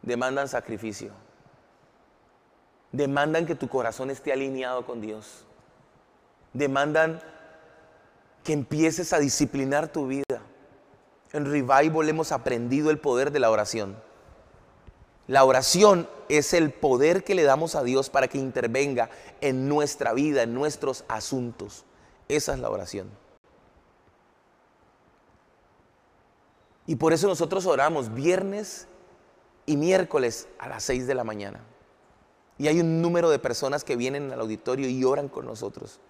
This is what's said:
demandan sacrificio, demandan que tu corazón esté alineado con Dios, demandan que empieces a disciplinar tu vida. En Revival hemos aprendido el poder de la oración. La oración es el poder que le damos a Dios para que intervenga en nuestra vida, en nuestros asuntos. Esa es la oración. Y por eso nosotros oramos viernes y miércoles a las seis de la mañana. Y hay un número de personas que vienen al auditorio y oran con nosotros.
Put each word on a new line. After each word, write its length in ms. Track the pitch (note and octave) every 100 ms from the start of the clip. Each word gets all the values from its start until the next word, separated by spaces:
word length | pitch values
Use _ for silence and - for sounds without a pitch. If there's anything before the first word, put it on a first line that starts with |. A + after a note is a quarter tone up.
demandan 480 | - A#2+ B2+ C#3 C#3
sacrificio, 640 | B2 - G#2+ A2 G2+ G#2 G2+ - _ _ _ _ _ _ _ _ _ _ _ _ _ _ _ _
demandan 520 | C3+ C#3+ C#3 D3 D#3+
que 100 | E3
tu 140 | D#3 B2+
corazón 420 | C3 A2+ A2 C3
esté 220 | C3+ D3
alineado 540 | C3+ C3+ C3 B2+ B2+ A#2+
con 160 | A#2+
Dios, 420 | G#2+ G#2+ G#2+ - - _ _ _ _ _ _ _ _ _ _
demandan 680 | B2 C#3+ C3+ C#3+ D#3 D#3+ E3 - - - - - - - _ _ _ _ _
que 120 | -
empieces 580 | D3+ B2+ D3+ D#3+ D#3+ F3
a 60 | E3+
disciplinar 720 | C#3+ - C#3+ C#3+ C3+ C#3+ D#3+
tu 180 | D#3+ C3+
vida. 340 | C3+ C3+ A#2 - - - - _ _ _ _ _
En 120 | D3+
Revival 640 | C#3+ D3 B2+ C3+ D#3 D#3 D#3
hemos 240 | D#3 D#3
aprendido 580 | C#3+ - A#2 A#2+ C3+ D3+
el 80 | D3+
poder 340 | D3 B2 C#3
de 80 | C#3+
la 100 | A#2
oración. 460 | G#2+ G#2+ A2+ G2+ G#2 - - - - _ - _ _ - _ - _ -
La 180 | C3+
oración 600 | C3 C3 C3 F3 G#3 F#3 E3 - -
es 240 | D3 C#3
el 180 | F3 D#3
poder 540 | - D3+ B2 D3+ F3+
que 100 | F#3
le 100 | F#3+
damos 300 | D3 C3+ E3
a 80 | D#3+
Dios 280 | B2 C3 C3+
para 180 | C#3 C3
que 80 | C#3
intervenga 720 | C3+ B2 A2+ B2 C#3+ B2 A2+ - - -
en 280 | C#3+ C3 C3+
nuestra 440 | D3 D3 - A#2
vida, 300 | A#2 D3+ C#3
en 100 | A#2
nuestros 520 | A#2+ D3+ C#3 C3+ B2+ -
asuntos. 800 | A2+ - C3 A#2+ A2+ G2+ - _ _ _ _ _
Esa 240 | D3+ C#3
es 80 | C3+
la 80 | A#2
oración. 420 | G2 F#2+ G2+ F#2+ G2+ _ _ _ _ _ _ _ _ _ _ _ _ _ _ _ _ _ _ _ _ _ _ _ _ _ _ _ _ _ _ _ _ _ _ _ _ -
Y 100 | C#3+
por 180 | D#3+
eso 120 | D#3+ G3
nosotros 380 | F3+ E3 F#3+
oramos 480 | F#3 C#3 D3 D#3+ A#2+
viernes 760 | A2+ D3+ F#3 G3 G3+ G#3 - - - - _ _ _ _ _
y 140 | - D3
miércoles 680 | D#3+ F#3+ F3+ D3+ B2 - - -
a 100 | B2
las 160 | A#2
seis 220 | - B2+ B2+
de 80 |
la 100 | C3
mañana. 360 | A2+ G#2+ G2+ A2 A2+ _ _ _ _ _ _ _ _ -
Y 100 | D3
hay 120 | E3
un 200 | E3 E3
número 300 | E3+ E3+ E3+
de 80 | C#3+
personas 440 | B2+ A#2 C3+ C#3+
que 140 | - B2
vienen 340 | B2 C#3+ C#3+
al 100 | B2+
auditorio 460 | A2+ G#2+ - C3 C3
y 160 | B2+
oran 240 | C3 C#3+ C#3
con 180 | - B2
nosotros. 540 | A2 G2+ - G#2+ - _